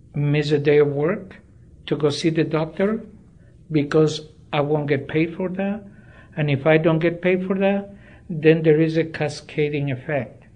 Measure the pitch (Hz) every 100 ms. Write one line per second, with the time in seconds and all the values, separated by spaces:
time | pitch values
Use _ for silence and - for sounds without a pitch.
0 | - 147 143 147 147 151 143 147 147 139
1 | 151 208 - - - - - - - 147
2 | 147 143 175 156 147 156 160 - 196 226
3 | - - - - - - - 156 143 160
4 | 156 - - - - 151 143 151 143 139
5 | 135 156 165 165 185 185 196 208 - -
6 | - - - - 147 135 156 156 165 160
7 | 165 165 185 185 185 190 196 202 202 -
8 | - - - 160 156 160 160 151 160 160
9 | 160 - 151 - - - 147 147 143 123
10 | - 147 110 - -